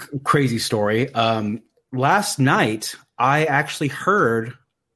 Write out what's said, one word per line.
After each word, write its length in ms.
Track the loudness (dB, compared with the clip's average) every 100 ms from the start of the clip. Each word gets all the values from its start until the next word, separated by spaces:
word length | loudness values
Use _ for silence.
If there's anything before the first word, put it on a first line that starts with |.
| -10 -8
crazy 340 | 0 2 2 0
story. 540 | -2 -2 0 0 0
Um, 480 | 0 0 0 -2 -6 _ _ -10
last 460 | -2 2 2 0 0
night, 560 | 2 4 0 -2 -8 -14 _ -2
I 260 | 0 2 2
actually 420 | 0 -2 -4 -6
heard, 640 | -4 -2 2 2 0 -4 -12 _ _ _